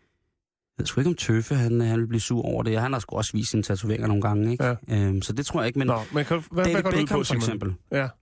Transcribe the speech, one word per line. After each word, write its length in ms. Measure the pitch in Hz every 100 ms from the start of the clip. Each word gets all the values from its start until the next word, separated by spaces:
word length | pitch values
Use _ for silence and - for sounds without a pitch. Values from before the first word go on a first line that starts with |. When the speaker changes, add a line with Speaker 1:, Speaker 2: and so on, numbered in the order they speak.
| _ _ _ _ _ _ _ -
Speaker 1:
ved 80 | -
sgu 140 | -
ikke, 80 | 156
om 60 |
Tøffe, 400 | 165 - 113 110
han, 260 | 139 120 120
øh, 60 | 117
han 120 | 113
vil 60 | 113
blive 140 | 117
sur 240 | - 120
over 180 | - 117
det. 180 | 113 110
Han 120 | 127
har 80 | 131
sgu 160 | - -
også 160 | 110
vist 180 | 107 110
sine 120 | 110
tatoveringer 460 | 101 98 107 110 110
nogle 140 | 101
gange, 300 | 104 104 110
ikke? 120 | 123
Speaker 2:
Ja. 100 | 127 120 -
Speaker 1:
Øhm, 340 | 107 98 95
så 100 | -
det 140 | 113 143
tror 140 | 160
jeg 60 | 117
ikke, 120 | 135
men 80 | 127
Speaker 2:
Nå, 100 | 113 104
men 120 | 147
kan, 180 | 139 165 160
hvad, 140 | 170
Speaker 1:
David 100 | 180
Speaker 2:
hvad 80 | 170
går 80 | 185
det 60 | 156
ud 60 |
Speaker 1:
Beckham, 160 | 151 143
Speaker 2:
på, 60 |
Speaker 1:
for 0 |
Speaker 2:
Simon? 180 | 135 123
Speaker 1:
eksempel. 320 | 113 107 98 90 -
Speaker 2:
Ja. 160 | 139 131 -